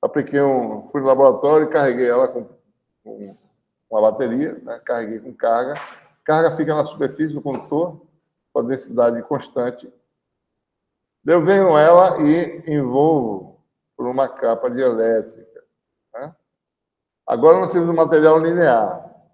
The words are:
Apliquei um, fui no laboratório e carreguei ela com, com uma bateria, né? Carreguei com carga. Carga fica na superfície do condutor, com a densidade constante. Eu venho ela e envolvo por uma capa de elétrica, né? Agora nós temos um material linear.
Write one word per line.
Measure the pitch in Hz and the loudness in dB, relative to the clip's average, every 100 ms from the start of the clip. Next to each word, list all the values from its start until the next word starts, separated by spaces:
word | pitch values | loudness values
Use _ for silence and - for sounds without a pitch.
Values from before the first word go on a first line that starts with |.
Apliquei | - 151 147 139 | -4 -4 -4 0
um, | 139 131 117 107 - | 0 0 -4 -10 -10
fui | 143 | -4
no | 135 | 0
laboratório | 131 139 123 143 156 151 | 4 4 4 2 2 2
e | |
carreguei | 156 139 123 123 | 0 0 0 0
ela | 120 127 | 0 0
com, | 123 110 _ _ _ _ _ | -4 -14 _ _ _ _ _
com | 107 110 101 - _ _ _ _ _ | -20 -20 -20 -20 _ _ _ _ _
uma | 110 107 | 0 0
bateria, | 107 127 120 151 - | 0 -4 -4 -6 -8
né? | 120 117 | -14 -16
Carreguei | - 120 113 110 | -8 -8 -6 -12
com | 110 | -14
carga. | 117 117 113 127 147 - - _ _ | -6 -2 -2 -2 -8 -14 -20 _ _
Carga | - 156 160 160 | -2 0 0 -2
fica | 151 | -4
na | 151 - | -2 -4
superfície | - 139 139 156 | -4 -8 -4 -6
do | 147 | -6
condutor, | 147 127 - 147 175 151 _ _ _ _ _ | -8 -10 -6 -4 -4 -8 _ _ _ _ _
com | 135 | -6
a | |
densidade | 120 135 - 120 117 117 | -4 -6 -6 0 0 0
constante. | - 139 - - 123 120 - _ _ _ _ _ _ _ _ _ _ _ _ _ - | -6 -8 -8 -8 -6 -8 -20 _ _ _ _ _ _ _ _ _ _ _ _ _ 0
Eu | 175 | 0
venho | 160 196 190 151 | 4 2 4 4
ela | 151 175 185 175 | 6 6 6 2
e | 147 160 165 170 165 | 0 0 -2 -8 -6
envolvo | 151 131 131 151 160 117 98 92 _ _ _ _ _ | -4 -2 0 0 0 -2 -8 -12 _ _ _ _ _
por | 123 | -8
uma | 127 135 | -4 -4
capa | - 113 117 123 | -2 -4 -2 -4
de | 123 | -2
elétrica, | 131 113 113 113 104 - - - _ _ _ _ _ | -2 0 0 0 -4 -16 -20 -20 _ _ _ _ _
né? | 113 143 175 _ _ _ _ _ _ _ _ - | -18 -18 -20 _ _ _ _ _ _ _ _ -6
Agora | 113 147 180 | 2 6 6
nós | 185 | 4
temos | 180 170 | 0 0
um | |
material | 165 160 160 156 156 | 0 2 4 4 4
linear. | 160 175 165 117 104 90 - _ _ | 2 0 2 2 0 -6 -16 _ _